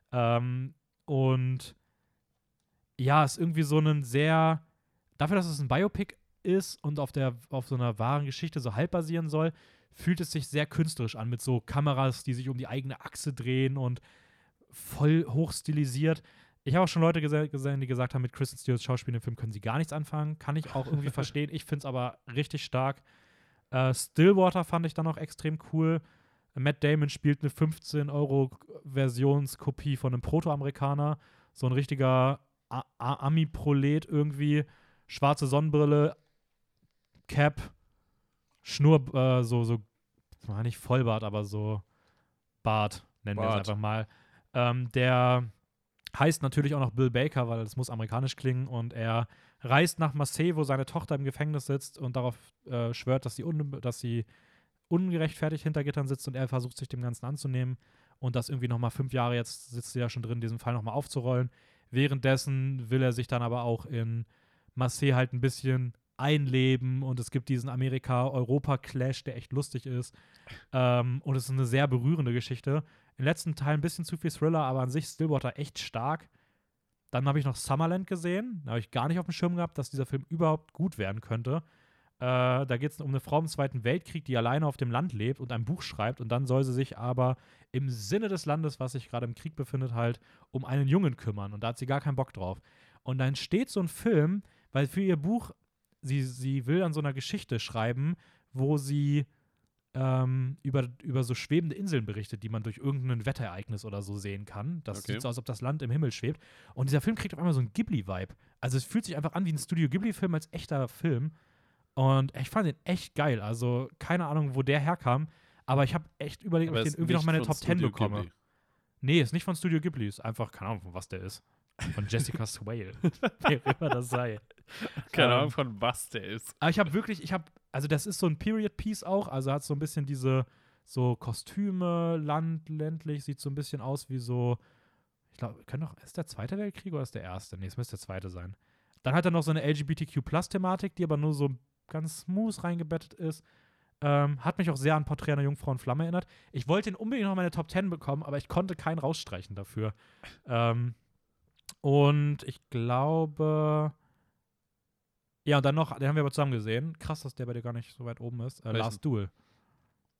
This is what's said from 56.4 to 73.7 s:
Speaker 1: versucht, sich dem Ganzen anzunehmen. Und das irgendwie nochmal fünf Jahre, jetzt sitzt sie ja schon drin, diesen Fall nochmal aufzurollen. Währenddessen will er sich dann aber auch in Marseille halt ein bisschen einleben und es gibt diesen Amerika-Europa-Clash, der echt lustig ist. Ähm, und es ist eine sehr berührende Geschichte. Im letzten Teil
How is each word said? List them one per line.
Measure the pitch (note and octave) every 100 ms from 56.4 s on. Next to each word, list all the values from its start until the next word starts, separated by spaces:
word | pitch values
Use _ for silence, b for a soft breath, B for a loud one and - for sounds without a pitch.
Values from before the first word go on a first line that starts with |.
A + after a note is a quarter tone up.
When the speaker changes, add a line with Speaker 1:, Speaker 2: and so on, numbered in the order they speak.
| C3
Speaker 1:
versucht, | C3 B2 -
sich | C3
dem | B2+
Ganzen | A#2+ A#2+ B2
anzunehmen. | C#3+ C#3 B2+ B2+ B2+ b b b b
Und | B2+ A#2+
das | A#2
irgendwie | C3+ B2
nochmal | A#2+ A#2+
fünf | - C3
Jahre, | B2+ A#2+ A#2+
jetzt | A#2 - -
sitzt | A#2+ -
sie | B2+
ja | A#2+
schon | B2
drin, | A2+ A#2+
diesen | A2+ A#2
Fall | B2+
nochmal | A#2+ A2 C3
aufzurollen. | C#3+ C#3+ B2 B2 B2+ b b b b
Währenddessen | B2 C#3 C3+ C3 C3+ - C3+ C3 C3+ A2+
will | B2+
er | C3
sich | A#2+ A#2+
dann | B2
aber | A#2+ A#2+
auch | A#2+ A#2 -
in | A#2+ A2+ A2+ A2+ b b b b -
Marseille | B2+ - C#3+ B2+
halt | B2+
ein | B2
bisschen | C3 - C3 C3 B2 - _ -
einleben | C3+ D3+ C#3 C3 C3 B2+ B2+ C3
und | C3 B2
es | A#2
gibt | C#3 A#2+
diesen | B2+ C3
Amerika-Europa-Clash, | B2+ C3 C3 - B2 C3 C3+ A#2+ C#3 D3 C3+ - C3+ B2+ C3
der | - A#2
echt | -
lustig | C3 C#3 B2+ C3+
ist. | B2 A#2+ B B B B B B
Ähm, | C3 B2+ B2 B2 B2
und | - C3
es | B2
ist |
eine | C3 B2
sehr | C3 C#3+
berührende | B2+ B2+ E3 B2+
Geschichte. | A#2+ - B2 - D3 - b b -
Im | C3+
letzten | E3 E3 D3+
Teil | C#3+